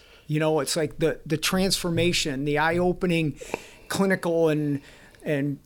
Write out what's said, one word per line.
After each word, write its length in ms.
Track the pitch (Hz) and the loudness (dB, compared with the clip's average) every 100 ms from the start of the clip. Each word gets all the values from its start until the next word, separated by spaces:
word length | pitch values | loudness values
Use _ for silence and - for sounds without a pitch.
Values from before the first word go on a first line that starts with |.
| - - - | -10 -16 -4
You 140 | 151 | 0
know, 180 | 156 156 | 2 2
it's 160 | 131 170 | 0 -2
like 240 | 143 - | -2 0
the, 220 | 160 - 147 | -2 -2 -4
the 120 | 156 | -4
transformation, 1040 | - 185 190 - 180 165 175 175 165 135 | -2 0 0 0 -2 0 2 0 -2 -2
the 140 | 147 147 | 0 2
eye-opening 840 | 160 175 180 175 185 165 156 143 - - - - - | 2 2 2 0 0 2 0 -4 -8 -10 -10 -16 -6
clinical 600 | - 190 190 180 165 160 | 0 2 0 0 2 4
and, 320 | 151 147 139 - - - - | 2 0 -2 -6 -20 -20 -12
and, 360 | - 143 143 139 | -4 -2 -2 -4